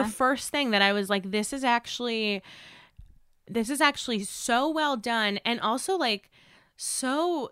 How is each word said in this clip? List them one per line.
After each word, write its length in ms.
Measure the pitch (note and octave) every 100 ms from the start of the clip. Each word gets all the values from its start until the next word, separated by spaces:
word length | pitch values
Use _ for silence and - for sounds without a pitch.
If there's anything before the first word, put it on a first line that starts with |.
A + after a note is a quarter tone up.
the 80 | A3
first 400 | - C4 C4+ -
thing 220 | C#4+ C4+
that 100 | G#3
I 100 | G3
was 160 | G3+ G3
like, 220 | G3+ F#3+
"This 240 | G#3 G#3
is 100 | C#4
actually, 800 | C4 A#3+ - - A#3+ A3+ G#3+ G3+ - - - - - - - - - _ -
this 220 | A3 A3
is 100 | C#4+
actually 440 | D4 C#4+ - A3
so 440 | G3 - - A#3+ D4
well 280 | D#4 D4 C4
done," 400 | A#3 A#3 G#3 G3+ A3+
and 140 | A#3
also, 360 | G#3 B3+ - F#4
like, 360 | B3+ G#3 - _ - - _ -
so 720 | - - C4 C#4+ F4 E4 -